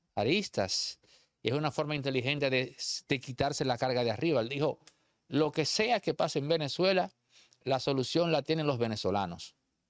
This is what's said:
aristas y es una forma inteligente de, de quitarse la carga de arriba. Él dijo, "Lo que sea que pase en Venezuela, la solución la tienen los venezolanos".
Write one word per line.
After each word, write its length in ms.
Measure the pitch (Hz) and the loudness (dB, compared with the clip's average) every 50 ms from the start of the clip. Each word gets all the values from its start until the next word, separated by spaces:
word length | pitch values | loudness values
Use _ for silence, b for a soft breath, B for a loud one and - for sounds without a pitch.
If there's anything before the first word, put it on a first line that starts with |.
| _ _ _ | _ _ _
aristas 840 | - 104 117 170 214 202 - - - 101 92 - - - - - b b b b b b b b _ | 0 0 2 2 0 0 -2 -2 -2 -2 0 -2 -2 -4 -6 -8 b b b b b b b b _
y 80 | - 113 | -4 -2
es 60 | 123 | -2
una 160 | 147 156 156 | 0 0 -2
forma 240 | 156 - 151 147 151 | -2 -2 -2 -2 -2
inteligente 540 | 147 127 139 135 131 120 131 147 147 143 135 | -4 -2 -2 -2 0 0 0 0 0 0 2
de, 280 | 131 127 127 127 - - - - - - - - | 2 2 0 -2 -6 -8 -8 -8 -6 -6 -4 -4
de 120 | 147 131 | -4 -4
quitarse 460 | - - 127 - 139 143 143 - 151 | -4 -4 -4 -2 -2 -2 -2 -2 -2
la 120 | 131 123 120 | -2 0 0
carga 260 | 131 131 127 123 123 | 0 0 2 2 2
de 80 | 117 | 0
arriba. 300 | 107 104 151 170 156 123 | 0 0 0 0 2 2
Él 80 | 113 120 | 0 -2
dijo, 280 | 143 139 151 147 - - b b b b b b b b _ - | -2 -2 0 0 -2 -4 b b b b b b b b _ -2
"Lo 240 | - 139 156 151 | 0 2 2 2
que 140 | - 160 151 | 2 0 0
sea 340 | - - - 214 240 247 202 | 0 0 0 2 2 2 0
que 140 | - - 151 | 0 0 0
pase 240 | - 175 165 - 151 | 0 0 0 0 -2
en 100 | 139 147 | 0 0
Venezuela, 640 | 165 160 151 135 - - 175 190 196 185 175 185 - _ b b b b b b b b - | 0 0 0 -2 -2 0 2 2 4 2 0 -2 -4 _ b b b b b b b b -2
la 160 | 127 135 131 | 0 0 0
solución 520 | - 143 139 135 127 - - 160 175 170 | 2 0 0 0 0 2 2 2 2 4
la 120 | 160 147 135 | 2 2 2
tienen 240 | - 160 160 151 147 | 0 0 0 2 0
los 100 | 139 117 | 0 0
venezolanos". 760 | 117 113 110 104 - 95 95 101 98 87 85 82 - - - _ _ _ _ _ _ | 0 0 0 0 0 0 2 0 0 -2 -4 -8 -12 -16 -18 _ _ _ _ _ _